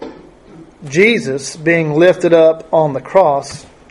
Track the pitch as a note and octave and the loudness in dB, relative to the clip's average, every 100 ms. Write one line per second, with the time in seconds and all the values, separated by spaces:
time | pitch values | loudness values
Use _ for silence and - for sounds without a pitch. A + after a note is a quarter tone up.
0 | - - - _ _ - - _ D3 D3+ | -18 -18 -20 _ _ -20 -20 _ -6 0
1 | A3 G#3+ C3+ C3+ C3+ D#3+ D#3 E3+ D#3 D3 | 2 0 -4 -8 -10 -6 -2 0 0 2
2 | F3+ F3+ F3 E3 D#3+ D#3+ - E3 D#3 C3 | 2 2 2 4 4 2 -2 -2 -2 -4
3 | - F#3+ E3 C#3 - - - _ _ | -2 0 2 0 -6 -16 -20 _ _